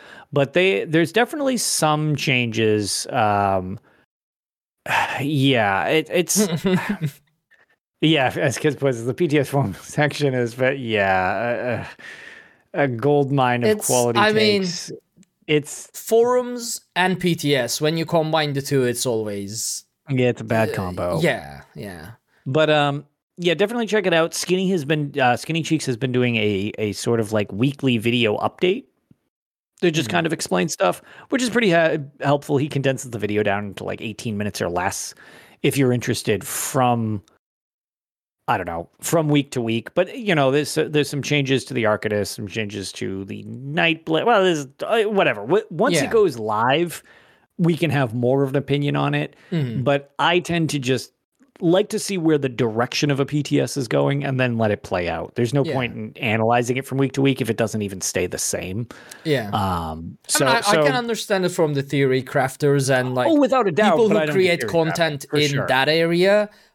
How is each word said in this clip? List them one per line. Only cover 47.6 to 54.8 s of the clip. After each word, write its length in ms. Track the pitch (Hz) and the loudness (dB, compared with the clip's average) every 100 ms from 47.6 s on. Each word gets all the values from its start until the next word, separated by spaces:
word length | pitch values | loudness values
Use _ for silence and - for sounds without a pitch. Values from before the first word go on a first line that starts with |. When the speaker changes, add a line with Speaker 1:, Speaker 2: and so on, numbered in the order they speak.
| 170 160 | 0 2
Speaker 1:
can 140 | 165 | 0
have 240 | 139 127 | 0 0
more 280 | 120 120 135 | 0 0 2
of 80 | 139 | 2
an 60 | 139 | -2
opinion 400 | 139 139 143 143 | -2 -2 0 0
on 180 | 143 | 0
it. 200 | 147 151 - - | -2 -4 -10 -6
Speaker 2:
Mm-hmm. 320 | 170 131 117 | -4 -2 -2
Speaker 1:
But 300 | 127 143 143 - | 0 0 -2 -2
I 220 | 147 180 | 2 2
tend 280 | 170 170 160 | 0 0 0
to 80 | 147 | -2
just 340 | 127 127 - _ _ _ _ _ | 0 -2 -2 _ _ _ _ _
like 280 | 175 180 214 | 2 4 2
to 120 | 214 | -2
see 180 | - 196 | -4 0
where 180 | 160 151 | 2 2
the 120 | 131 | 0
direction 640 | 117 120 107 120 - 147 | 0 0 2 0 0 0
of 80 | 135 | 0
a 40 | |
P 160 | 139 147 | 0 -2
T 200 | 139 143 | 0 0
S 160 | 131 - | 0 -4
is 100 | 117 | -2
going 380 | 143 143 139 | 0 2 0
and 160 | 143 131 | -2 0
then 180 | 127 117 | 0 2
let 140 | 110 | 0
it 100 | 101 | 0